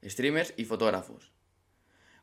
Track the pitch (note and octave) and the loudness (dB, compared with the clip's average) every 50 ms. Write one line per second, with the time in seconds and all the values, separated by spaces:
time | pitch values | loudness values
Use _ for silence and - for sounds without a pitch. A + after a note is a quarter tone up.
0 | - G2+ - - B2 C#3+ D3+ D#3+ F3 - - - A#2 A2 A2+ G2 A2+ A2 F#2+ F#2 | -14 -12 -4 0 0 2 2 2 0 -2 -4 -8 -4 -4 0 2 4 4 4 2
1 | - - - - - _ _ _ _ _ _ _ _ _ _ _ _ _ _ _ | -2 -6 -14 -20 -20 _ _ _ _ _ _ _ _ _ _ _ _ _ _ _
2 | _ _ - - | _ _ -20 -20